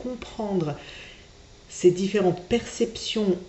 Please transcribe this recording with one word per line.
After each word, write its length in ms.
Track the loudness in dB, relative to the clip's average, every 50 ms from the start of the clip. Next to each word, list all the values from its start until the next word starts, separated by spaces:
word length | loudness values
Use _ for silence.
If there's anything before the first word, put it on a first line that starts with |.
comprendre 720 | -8 -8 -8 -10 -12 -12 -8 -6 -4 -2 0 0 0 -2 -4 -6 -10 -16 -18 -18 -18 -20 -20 -20 -20 -20 -20 -20 -20 -20 -20 -20 -20 -18
ces 220 | 0 4 6 6
différentes 520 | 6 6 2 0 2 2 4 2 2 0
perceptions 960 | 0 0 0 0 0 -2 -2 -2 -2 -2 -2 -6 -6 -4 -2 0 2 2 2 0 -2